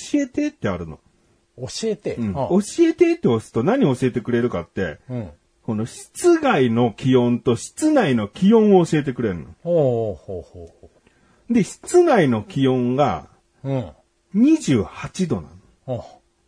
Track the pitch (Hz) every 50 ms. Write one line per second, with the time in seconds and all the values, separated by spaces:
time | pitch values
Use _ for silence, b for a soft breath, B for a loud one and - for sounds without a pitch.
0 | - - - 294 285 269 - - 294 294 - _ - 110 92 82 85 80 76 -
1 | _ _ _ _ _ _ _ _ _ _ _ - 123 120 - - - 226 208 -
2 | - 143 - - 117 104 92 139 131 120 165 196 208 - - - 339 330 330 -
3 | 349 330 339 339 - 196 120 110 - - - 117 113 160 240 285 254 151 131 120
4 | 131 127 110 123 104 - 120 117 117 117 101 90 82 - _ - 95 82 76 -
5 | _ - 127 123 110 82 78 _ _ _ _ _ _ - 110 104 110 123 - -
6 | - - _ - - 349 339 320 311 269 226 160 131 120 113 117 123 117 - -
7 | - 135 127 123 123 120 123 120 - 139 117 120 - - - - 311 311 311 277
8 | 226 151 131 117 104 101 - - 185 196 233 226 214 208 196 185 170 - - 151
9 | 143 147 123 - 120 107 90 85 67 62 85 _ - 170 175 165 147 131 120 113
10 | 113 107 95 87 - - 98 90 85 - - 90 85 - _ _ - - _ _
11 | _ _ _ _ _ _ _ _ _ - 233 240 180 - - - - - - 359
12 | 349 339 277 220 165 135 120 107 104 - - 139 135 131 131 127 123 123 127 131
13 | 147 123 92 76 71 - _ _ _ _ _ _ - 135 135 131 110 82 - _
14 | _ _ _ _ _ _ - 196 240 294 320 311 - - 139 110 90 - - -
15 | - 143 - - 185 165 - 95 76 65 85 92 - _ _ _ _ - 131 98
16 | - - - - _ _ _ _ _